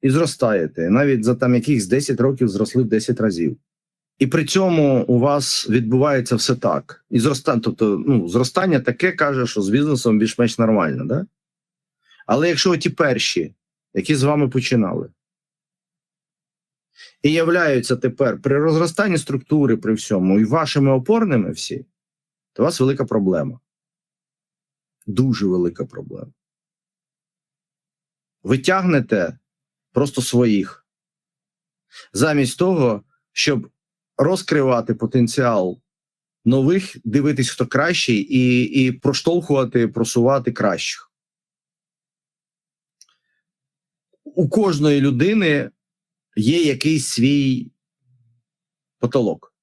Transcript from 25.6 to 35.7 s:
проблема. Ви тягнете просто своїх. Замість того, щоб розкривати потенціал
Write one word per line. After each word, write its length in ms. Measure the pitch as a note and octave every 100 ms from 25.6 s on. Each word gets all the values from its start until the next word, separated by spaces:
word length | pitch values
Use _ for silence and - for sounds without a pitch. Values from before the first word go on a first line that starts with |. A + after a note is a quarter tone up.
| F2 E2+ -
проблема. 480 | - - - - _ _ _ _ _ _ _ _ _ _ _ _ _ _ _ _ _ _ _ _ _
Ви 140 | G2 B2
тягнете 800 | C3 F#3 F3+ D3+ - G#2+ E2+ - _ _ _ _ _
просто 300 | - C#3+ -
своїх. 640 | - A#2+ B2 G#2 F#2+ - _ _ _ _ _ _ _ _ _ _ _ - -
Замість 460 | G2 D#3 D3 C3 -
того, 440 | F3+ F3+ B2 G#2 - _ _
щоб 400 | - - C3 - _ _ _ _ -
розкривати 760 | C#3 F#3 - D3+ C3+ A#2+ A2+
потенціал 880 | A2+ A2+ C3 A#2 - B2 A2 F#2